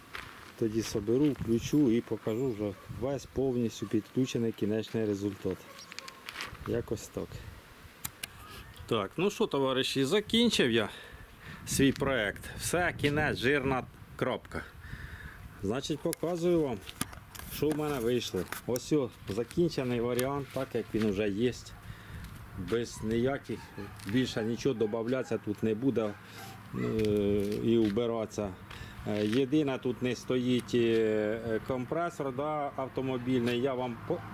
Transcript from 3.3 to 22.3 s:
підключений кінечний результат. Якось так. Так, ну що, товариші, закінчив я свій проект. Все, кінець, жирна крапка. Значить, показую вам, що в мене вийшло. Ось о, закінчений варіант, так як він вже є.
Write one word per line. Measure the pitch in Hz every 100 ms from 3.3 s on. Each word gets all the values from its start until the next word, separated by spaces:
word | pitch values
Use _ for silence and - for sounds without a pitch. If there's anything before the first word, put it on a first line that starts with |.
| - 135 123 117 - 107
підключений | 110 - - 131 127 113
кінечний | - 101 110 104 117 107
результат. | 98 101 98 95 87 - - - - - - - - - - -
Якось | 113 - 107 -
так. | 98 87 - - - - - - - - - - - - - - - -
Так, | 113 98 -
ну | 196
що, | - 214
товариші, | 143 135 127 131 139
закінчив | 135 208 208 226 233 - 143
я | 113 101 - - - - - - - -
свій | - 135
проект. | - 139 131 101 95 - -
Все, | - 170 175 117
кінець, | 143 147 147 92
жирна | 123 147 135 131 120 - - -
крапка. | 131 110 - - - - - - - - - - - -
Значить, | 98 123 - 147
показую | 170 156 160 175 175 175
вам, | 143 110 - - - - - - -
що | - 147
в | 151
мене | 151 139
вийшло. | 113 123 - 95 85 - -
Ось | 123 -
о, | 151 123 - -
закінчений | 101 120 - 170 151 127 120
варіант, | 120 120 131 170 135
так | 131 131
як | 117 104
він | 110 107
вже | 98 107
є. | 98 123 113 - - - - - - -